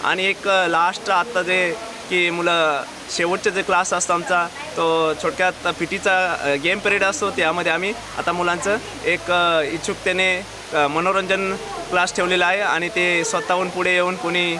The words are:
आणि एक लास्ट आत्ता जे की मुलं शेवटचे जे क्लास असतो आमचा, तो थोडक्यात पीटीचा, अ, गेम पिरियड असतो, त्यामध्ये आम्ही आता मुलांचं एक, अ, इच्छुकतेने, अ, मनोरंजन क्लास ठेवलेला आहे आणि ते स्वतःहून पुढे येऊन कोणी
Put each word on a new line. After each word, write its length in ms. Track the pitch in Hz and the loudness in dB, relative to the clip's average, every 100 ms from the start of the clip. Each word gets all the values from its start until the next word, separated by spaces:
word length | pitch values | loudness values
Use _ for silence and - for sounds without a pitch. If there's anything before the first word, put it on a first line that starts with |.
आणि 220 | - 170 190 | 0 0 0
एक 120 | 190 196 | -2 2
लास्ट 640 | 190 180 165 175 208 202 | 2 4 2 2 0 0
आत्ता 320 | 190 175 185 | 0 2 -2
जे 340 | 175 185 180 165 - - - | 0 0 0 -2 -8 -12 -4
की 200 | 180 175 | 0 0
मुलं 540 | 175 170 170 160 143 123 - - - | 0 0 2 2 0 -4 -12 -10 -2
शेवटचे 360 | 170 190 208 | 0 0 0
जे 100 | 185 | -2
क्लास 320 | 190 180 185 | 0 0 2
असतो 200 | 180 - | -2 0
आमचा, 340 | 175 170 180 170 - - - | 0 2 0 0 -6 -8 -2
तो 360 | 165 165 160 | 2 2 2
थोडक्यात 540 | 151 165 160 185 180 180 165 | 0 -2 2 0 2 -4 -2
पीटीचा, 580 | 170 190 196 185 185 165 | -4 -2 2 2 2 0
अ, 60 | 143 | 0
गेम 320 | 143 156 202 | 0 0 0
पिरियड 240 | 202 202 | 2 2
असतो, 280 | 190 196 202 | 2 0 -2
त्यामध्ये 400 | 190 165 175 170 | 2 2 2 0
आम्ही 220 | 165 185 233 - - | 0 -2 -6 -8 -6
आता 140 | 151 | -4
मुलांचं 460 | 175 175 175 185 214 - - 156 | 0 0 0 0 -2 -4 -6 -2
एक, 260 | 175 180 | -2 0
अ, 300 | 180 175 165 | 2 4 2
इच्छुकतेने, 840 | 143 160 - 196 190 180 190 180 196 - - | 2 -2 -4 -4 -2 2 2 0 -4 -12 -4
अ, 140 | 151 143 | 2 2
मनोरंजन 680 | 156 180 196 185 190 190 196 - - - | 2 2 0 2 0 0 -4 -8 -10 -2
क्लास 260 | 185 180 - | 0 0 0
ठेवलेला 320 | 180 180 175 | 0 2 2
आहे 140 | 190 | 2
आणि 280 | 202 160 175 175 | 0 0 -2 0
ते 280 | 180 175 160 | 2 2 0
स्वतःहून 440 | 175 165 180 185 | -2 0 0 0
पुढे 240 | 180 180 | -2 0
येऊन 220 | 180 180 180 | 2 2 0
कोणी 400 | 160 175 175 165 | -2 0 0 -2